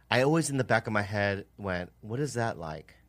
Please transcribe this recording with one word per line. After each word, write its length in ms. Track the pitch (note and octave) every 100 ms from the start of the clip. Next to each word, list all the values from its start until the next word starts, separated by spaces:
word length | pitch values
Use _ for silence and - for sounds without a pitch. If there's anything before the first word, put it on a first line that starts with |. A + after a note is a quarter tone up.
| -
I 100 | A#2
always 260 | C3+ E3 D3
in 80 | C#3
the 60 |
back 220 | A#2 A2+ A2+
of 60 |
my 80 | G#2+
head 440 | G2+ G#2 G2+ G2 - -
went, 340 | G2+ F2+ F2+ -
"What 180 | G#2+ A#2
is 140 | C#3+ A#2
that 220 | A#2 -
like?" 360 | D#2+ D#2 - -